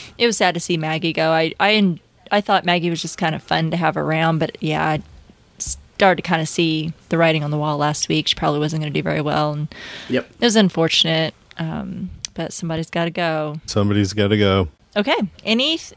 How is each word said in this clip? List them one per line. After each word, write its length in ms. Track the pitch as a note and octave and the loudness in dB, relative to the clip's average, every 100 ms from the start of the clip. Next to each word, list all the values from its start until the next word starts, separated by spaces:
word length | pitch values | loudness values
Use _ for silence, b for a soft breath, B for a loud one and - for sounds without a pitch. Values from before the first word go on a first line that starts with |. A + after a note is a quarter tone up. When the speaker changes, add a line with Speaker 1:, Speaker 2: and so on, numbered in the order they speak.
| B - | B -2
Speaker 1:
it 80 | A#3 | 0
was 100 | - | 2
sad 160 | F#3 | 0
to 60 | E3+ | 0
see 180 | - E3 | -2 -2
Maggie 340 | D#3 D#3+ E3 | -2 -2 -2
go. 180 | D#3+ D#3+ | 0 2
I, 220 | D#3+ D#3+ - | 2 0 0
I 140 | G3+ | 2
en-, 260 | G#3+ F#3+ D#3+ - _ - | 4 2 0 -8 _ -2
I 80 | G#3 | 0
thought 260 | G3+ F#3+ | 2 0
Maggie 260 | F3+ F3 E3+ | 2 0 0
was 100 | D#3+ | -2
just 160 | E3+ - | -6 -4
kind 160 | E3 | -2
of 80 | C#3+ | -2
fun 300 | - E3 D#3+ | -2 -2 0
to 60 | F3 | 0
have 200 | D#3 D#3 | 0 0
around, 400 | D3 D#3+ E3 D#3+ | -2 2 2 2
but 180 | D#3+ - | -2 -4
yeah, 240 | D#3 D#3 D#3+ | -4 -2 -2
I 140 | D#3 - - - _ _ - | -2 -6 -20 -20 _ _ -8
started 640 | - - - - G3 F3+ | -6 -6 -10 2 4 4
to 40 | - | 0
kind 140 | E3 | -2
of 60 | D#3 | 0
see 460 | - E3 D#3 D#3+ - - | 0 0 0 -4 -8 -2
the 80 | E3 | 2
writing 260 | E3 D#3 | 4 2
on 60 | D3 | 0
the 80 | D3+ | -2
wall 200 | D3+ D3 | 0 0
last 300 | D3 C#3+ - | 0 0 0
week. 180 | D#3 - | 0 0
She 80 | |
probably 240 | - D3+ D3 | 0 0 0
wasn't 240 | D3+ D#3 | 0 -2
gonna 80 | D3+ | -2
do 80 | D3+ | -2
very 200 | D#3 D#3 | -2 -2
well, 320 | D3 D3+ D3+ | 0 0 0
and 140 | D3 D#3 B B B B | -2 -6 B B B B
Speaker 2:
Yep. 200 | B2 - - | -4 -4 -2
Speaker 1:
it 60 | |
was 100 | A#3+ | 4
unfortunate, 800 | G#3+ F#3+ E3 E3 - D#3+ D#3+ D#3+ - _ - | 6 4 2 2 2 2 0 -2 -6 _ -10
um, 540 | D#3+ D3+ C3+ - F3+ - - | -6 -6 -8 -8 -10 -10 -12
but 180 | - E3 | -10 -8
somebody's 380 | - E3 D#3+ D#3+ | -6 -6 -6 -4
gotta 180 | F3 E3+ | -4 -4
go. 500 | F3+ E3+ D#3 D3+ D#3 | -2 -2 -2 -4 -8
Speaker 3:
Somebody's 480 | - - G2+ G2+ F#2+ | -4 0 2 2 2
gotta 240 | G#2 G2+ G#2 | 2 2 4
go. 300 | G2 F#2+ E2 - _ | 4 4 2 -6 _
Speaker 1:
Okay. 200 | G#3 G3+ F#4+ F#3+ - | -2 0 0 -2 -4
Any, 360 | - A#3 D4 E4 - | -2 0 0 -2 -6